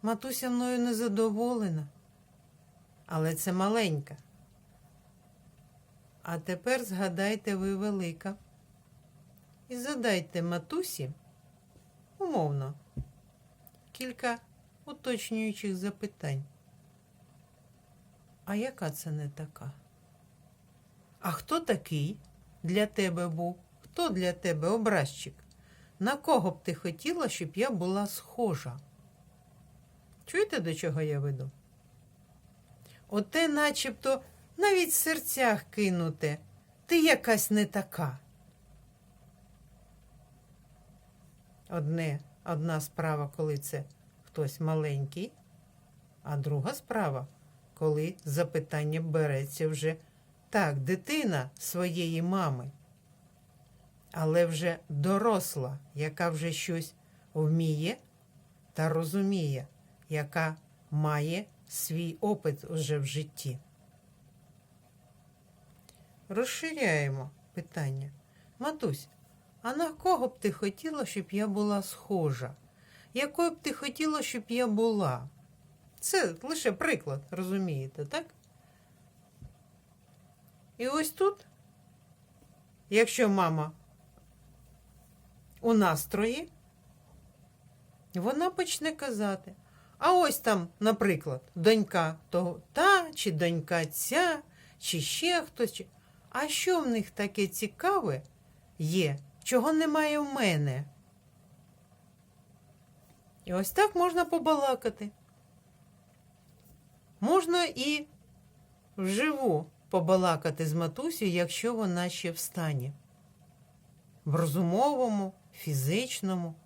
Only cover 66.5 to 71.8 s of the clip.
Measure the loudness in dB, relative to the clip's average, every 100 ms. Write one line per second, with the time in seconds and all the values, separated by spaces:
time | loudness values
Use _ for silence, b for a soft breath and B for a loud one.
66.5 | -2 -6 0 2 2 2 -2 -8 -14 -14
67.5 | -12 -10 -4 -4 -4 -8 -12 b b b
68.5 | b -6 -2 -4 -4 -8 _ -20 -20 _
69.5 | -10 -6 -2 -2 0 2 2 2 -2 -4
70.5 | -2 -4 -4 -8 -6 -4 -6 -4 -2 0
71.5 | 0 2 0